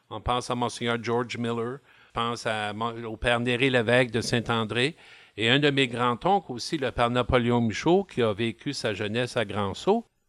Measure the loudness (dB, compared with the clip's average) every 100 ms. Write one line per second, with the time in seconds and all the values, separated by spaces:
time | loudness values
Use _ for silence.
0 | _ -8 -2 -2 -2 -2 -2 -2 -2 -2
1 | 0 -2 -2 -4 -4 -4 -6 -8 _ _
2 | _ -4 -4 -4 -4 -2 -4 -4 -6 -6
3 | -10 -2 0 2 2 2 2 2 4 4
4 | 4 0 0 -2 0 -2 0 0 0 -2
5 | -20 -20 -16 -2 2 4 4 2 0 0
6 | 0 0 2 0 -2 -10 -6 -4 -2 0
7 | 2 2 2 2 4 2 2 0 4 2
8 | 2 0 0 0 -4 -4 -8 -4 -4 -2
9 | -2 -2 -2 -2 -2 -2 -2 0 2 0
10 | -2 _